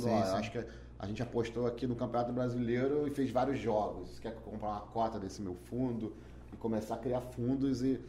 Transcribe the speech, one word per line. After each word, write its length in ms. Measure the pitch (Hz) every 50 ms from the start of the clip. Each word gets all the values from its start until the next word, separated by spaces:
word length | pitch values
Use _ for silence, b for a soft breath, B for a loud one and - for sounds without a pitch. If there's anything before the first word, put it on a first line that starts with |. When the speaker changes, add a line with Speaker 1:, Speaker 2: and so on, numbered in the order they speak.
| 120
Speaker 1:
Sim, 60 | 113
Speaker 2:
ó, 100 | 110 110
eu 60 | 98
Speaker 1:
sim. 80 | 95 95 101
Speaker 2:
acho 140 | 110 110
que 120 | - 120 110 B B B B B B -
a 60 | -
gente 160 | 98 107 107
apostou 460 | 123 113 - 120 113 113 - 117 123 120
aqui 180 | 117 - 135
no 100 | 123 120
Campeonato 380 | 117 123 110 - 120 120 120 123
Brasileiro 760 | 123 127 123 117 120 123 117 120 123 131 135 143 147 147 143
e 40 |
fez 180 | - - 135 120
vários 300 | 110 123 127 135 135 113
jogos. 500 | 104 113 107 107 101 95 - 90 90 - -
Você 60 | -
quer 120 | - 113 107
comprar 360 | - - 101 101 107 107 104
uma 100 | 104 101
cota 380 | 104 - - 113 113 113 110 104
desse 220 | 95 95 - -
meu 120 | 104 92 90 - - -
fundo 460 | 117 120 131 127 117 113 110 104 B B B B B B B B
e 40 | - 104
começar 380 | - 113 113 107 107 - 113
a 20 | -
criar 240 | - 135 123 123
fundos 640 | 123 - - - 120 120 135 135 135 139 131 117 123
e 160 | 135 131 120 B